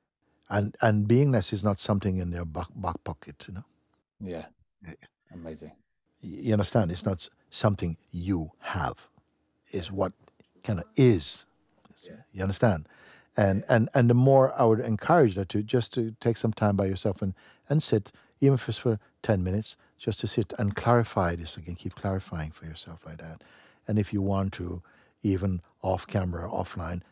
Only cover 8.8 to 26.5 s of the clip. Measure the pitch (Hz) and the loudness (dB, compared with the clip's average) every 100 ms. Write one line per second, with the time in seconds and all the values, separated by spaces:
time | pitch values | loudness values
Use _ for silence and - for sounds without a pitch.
8.8 | 78 - - _ _ _ _ _ _ 101 | -4 -6 -18 _ _ _ _ _ _ -10
9.8 | 87 98 95 - _ _ _ _ - 98 | -8 -4 -4 -4 _ _ _ _ -6 -6
10.8 | - - 131 98 - - - _ _ _ | -4 4 6 6 0 -10 -14 _ _ _
11.8 | _ _ - - _ 95 95 98 120 87 | _ _ -20 -20 _ -6 -4 2 2 2
12.8 | 78 _ - - _ - 101 95 - 123 | -4 _ -20 -20 _ 2 2 2 4 2
13.8 | 117 139 120 127 131 135 131 - 120 110 | 4 4 6 6 8 6 6 4 4 4
14.8 | 120 107 - 170 127 95 95 104 107 127 | 2 -4 4 6 6 2 -2 -4 0 -2
15.8 | 113 - 113 107 117 110 113 107 107 101 | -2 -4 -4 -2 -2 0 -2 0 2 2
16.8 | 98 95 107 92 98 92 - _ _ 147 | 0 -2 -4 -2 -4 -6 -14 _ _ -2
17.8 | - 110 - _ _ _ 139 131 - 113 | 2 0 0 _ _ _ 2 4 -2 -4
18.8 | 123 107 - _ - 101 90 98 110 - | -2 -2 -6 _ 0 0 2 -2 -4 -14
19.8 | _ _ - 104 101 - 101 - 104 98 | _ _ -6 -4 -4 -4 -4 -2 -4 -2
20.8 | 120 120 113 - 90 85 85 - 82 87 | 2 4 2 0 0 -2 -8 -12 -12 -10
21.8 | 98 - 101 95 - 85 80 - 80 78 | -10 -6 -4 -4 -4 -8 -8 -10 -16 -16
22.8 | - 82 - 80 82 80 - - _ _ | -16 -18 -18 -18 -16 -18 -20 -20 _ _
23.8 | - 107 104 101 98 98 95 - 90 87 | -4 -2 0 -2 -2 0 -2 -4 -10 -10
24.8 | - _ _ _ 104 95 98 90 - _ | -14 _ _ _ -2 0 0 -4 -6 _
25.8 | 95 92 - 104 90 87 87 | -4 -4 -2 -4 -2 -6 -6